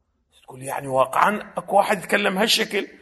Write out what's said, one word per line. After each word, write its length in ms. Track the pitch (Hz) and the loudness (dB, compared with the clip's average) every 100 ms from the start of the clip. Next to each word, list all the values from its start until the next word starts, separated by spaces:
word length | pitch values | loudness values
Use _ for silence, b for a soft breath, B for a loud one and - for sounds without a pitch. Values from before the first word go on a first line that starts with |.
| _ _ _ _ | _ _ _ _
تقول 200 | - 127 | -20 -14
يعني 240 | 135 135 139 | -8 -8 -2
واقعا 680 | 131 127 - 180 208 - - | 2 2 4 2 2 -6 -12
أكو 200 | 175 196 | 0 2
واحد 200 | 190 208 | 2 0
يتكلم 400 | - 208 202 185 | 0 0 0 0
هالشكل 500 | 226 220 214 196 - - | 2 0 -2 -4 -8 -12